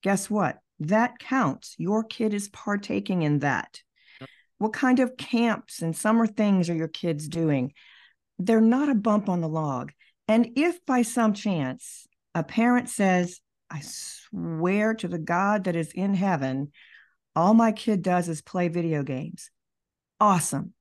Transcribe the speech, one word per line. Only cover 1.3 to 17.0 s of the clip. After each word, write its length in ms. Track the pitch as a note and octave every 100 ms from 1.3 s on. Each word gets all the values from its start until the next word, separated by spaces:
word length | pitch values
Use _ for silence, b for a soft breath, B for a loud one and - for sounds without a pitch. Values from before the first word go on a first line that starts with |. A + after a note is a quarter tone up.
| C4 F#3 - - -
Your 260 | E3 G#3+
kid 300 | A3 - A3
is 140 | G#3 G3+
partaking 760 | - - G3+ G3+ G3 G3+ F#3
in 180 | D3+ D3
that. 400 | C#3+ A#2 - - _ _ B B C3+ B B _
What 140 | G#3+
kind 280 | - C4 B3+
of 160 | B3 -
camps 680 | - A#3 A#3 G#3+ - -
and 140 | E3 D#3+
summer 300 | G#3+ A3+ A3+
things 420 | G#3+ G#3 G3 E3+
are 80 | E3+
your 120 | D#3+
kids 400 | - F3 D3+ D3+
doing? 440 | D#3+ D#3+ C#3+ B2+ - b b b b _ _
They're 220 | F#3+ A3
not 280 | A3+ B3 D4
a 60 |
bump 340 | B3 G#3 G#3 G3+
on 120 | F3+
the 80 | E3
log. 440 | D#3 D3+ C3 C#3+ - b b -
And 220 | A3 A#3 A#3+
if 280 | E4 F4 -
by 160 | B3+
some 300 | A#3 - A3
chance 760 | G#3 G#3+ F3 C3 C3 - - - _ _ E3+
a 80 |
parent 440 | D#3 - A#3 B3 B3
says, 520 | - G3 F3+ F3 - _ _ _
"I 120 | D3+
swear 1120 | C#3+ - - - - G3+ E3+ D#3+ F3 G3 G#3+
to 140 | A3 F3
the 100 | F3
God 460 | D#3 F3 G3 G#3
that 100 | F#3+
is 160 | E3+ D#3+
in 240 | - G3
heaven, 560 | G3 G3 E3+ C3+ C3 D3 b b b